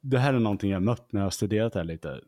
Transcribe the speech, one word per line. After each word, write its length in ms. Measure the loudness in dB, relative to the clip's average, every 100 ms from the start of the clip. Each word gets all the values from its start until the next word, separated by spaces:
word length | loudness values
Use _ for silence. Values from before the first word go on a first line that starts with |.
det 160 | 0 2
här 160 | 4
är 40 | 2
någonting 320 | 2 2 0
jag 120 | 0
mött 300 | 0 -2 _
när 80 | -2
jag 60 | -2
har 40 |
studerat 420 | -2 -2 0 0
det 60 | -2
här 60 |
lite. 360 | -6 -6 -8 -10